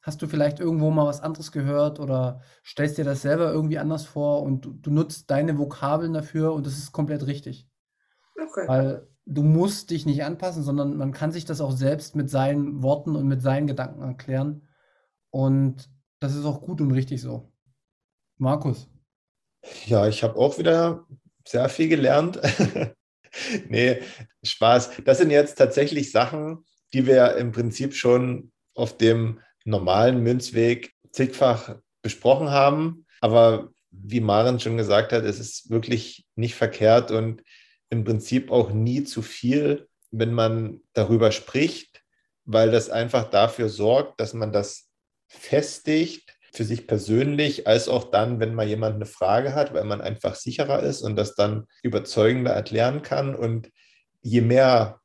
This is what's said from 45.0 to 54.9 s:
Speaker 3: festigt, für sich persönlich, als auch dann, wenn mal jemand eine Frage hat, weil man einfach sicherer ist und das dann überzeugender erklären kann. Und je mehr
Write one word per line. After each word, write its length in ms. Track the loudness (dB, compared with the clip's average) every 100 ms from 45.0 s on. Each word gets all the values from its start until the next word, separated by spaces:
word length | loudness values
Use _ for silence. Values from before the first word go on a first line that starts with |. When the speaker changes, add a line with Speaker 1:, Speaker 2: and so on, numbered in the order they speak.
| _ _ _
Speaker 3:
festigt, 1040 | -20 -2 -2 -2 -8 -2 -2 -2 -6 _ _ _
für 100 | -8
sich 240 | -6 -6 -4
persönlich, 800 | -4 0 0 2 0 -2 -2 2
als 220 | 2 2
auch 160 | -2 0
dann, 260 | 0 0 -2
wenn 160 | -4
mal 100 | -2 -4
jemand 260 | -2 -4
eine 120 | -4 -10
Frage 500 | -4 0 2 0 -2
hat, 180 | -2
weil 80 | -2
man 180 | -4 -4
einfach 360 | -6 -4 -4 -4
sicherer 480 | -8 -4 0 0
ist 180 | -2 -4
und 140 | -4 -2
das 180 | -2
dann 320 | 0 0 0 -10 _
überzeugender 720 | -4 -4 -4 2 2 2 0
erklären 500 | -2 -2 0 0 -2
kann. 320 | -4 -4 -4
Und 360 | -4 -4 -4 -8 _ _ _ _ _
je 180 | 0 2
mehr 600 | 4 6 6 6 2